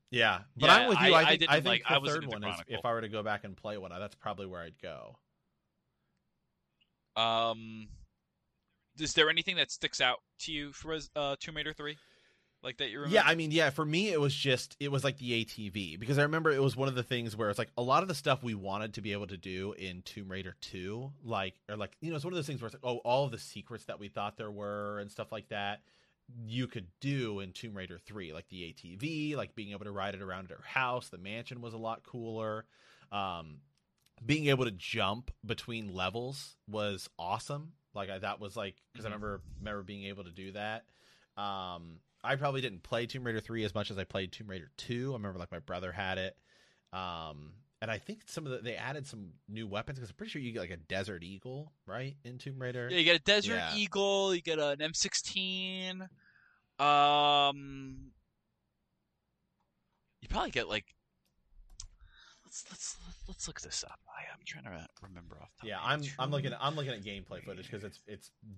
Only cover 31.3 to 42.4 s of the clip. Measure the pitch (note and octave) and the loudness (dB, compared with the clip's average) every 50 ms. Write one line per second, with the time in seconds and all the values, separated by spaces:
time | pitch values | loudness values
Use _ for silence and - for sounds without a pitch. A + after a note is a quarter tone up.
31.3 | G#2+ A#2 A2+ - C3 A#2+ A#2 A#2 A2 A2+ A2+ A2+ A2+ - - - - B2 A2+ A2+ | -10 -10 -10 -12 -12 -12 -12 -12 -10 -8 -8 -8 -8 -8 -12 -14 -12 -10 -8 -8
32.3 | A2 A2 A2 A2 G#2+ A2 A2 _ _ _ _ - - _ - _ G2+ G2+ G2 F#2+ | -6 -4 -4 -4 -6 -6 -10 _ _ _ _ -20 -20 _ -14 _ -4 -4 -2 -2
33.3 | F2 E2+ E2 D#2 D2+ C#2+ - _ _ _ _ _ _ _ _ _ _ - A#2 A2+ | -4 -6 -8 -12 -16 -18 -20 _ _ _ _ _ _ _ _ _ _ -8 0 0
34.3 | D3 D#3+ D3+ C#3+ C3+ B2+ B2+ A#2 G2 F2 - - - A2+ G2+ F#2+ G#2 A#2+ B2+ - | 0 2 4 4 4 4 4 0 0 -4 -6 -4 0 0 2 2 0 -2 -6 -10
35.3 | - - - G#2+ A#2 - - - A#2 A2+ G#2+ G2+ F2+ F#2 F#2 F#2 F#2 A#2 B2 C3 | -12 -10 -8 -6 -6 -6 -6 -8 -8 -8 -8 -6 -4 -2 -2 -2 -2 -2 -6 -6
36.3 | C#3 C#3 - - - _ _ - G#2 G#2+ G#2 G#2 G2 F2+ - - - - E2+ F2 | -8 -10 -12 -14 -18 _ _ -6 -2 -2 0 0 -2 -4 -8 -12 -10 -8 -2 -2
37.3 | G2+ A2 - - C#3+ C#3+ D3 D#3+ - _ _ _ - G#2 G2 F#2+ G2 F#2+ G2+ G2 | -2 -2 -2 -6 -8 -8 -10 -12 -18 _ _ _ -8 -8 -6 -6 -6 -4 -4 -4
38.3 | G#2 - G#2 G2 G2 A#2 G2+ G2 F#2 _ _ _ - - G#2+ A2 G#2+ G#2+ G#2 G#2 | -4 -4 -8 -8 -6 -6 -6 -6 -8 _ _ _ -14 -10 -8 -8 -6 -6 -6 -6
39.3 | G2+ F#2 - - - - G#2 G#2+ G#2 G2+ F#2+ F#2 G2+ G2+ G2 G2 G2+ G2 F#2 F2 | -6 -6 -8 -12 -12 -10 -8 -6 -6 -6 -8 -10 -10 -10 -8 -10 -10 -10 -12 -14
40.3 | E2 F#2+ F#2+ F#2+ F#2 G#2 G#2 G#2+ A2 A#2 - _ _ _ _ _ _ _ _ _ | -14 -12 -12 -10 -8 -6 -4 -4 -4 -6 -10 _ _ _ _ _ _ _ _ _
41.3 | _ - G#2 G2+ G2 F#2+ F#2 F#2 F2 E2+ E2+ E2+ E2 D#2+ _ _ _ _ - A2+ | _ -6 -4 -4 -4 -4 -4 -6 -8 -8 -10 -14 -16 -18 _ _ _ _ -2 -2
42.3 | C#3 C3+ | 0 0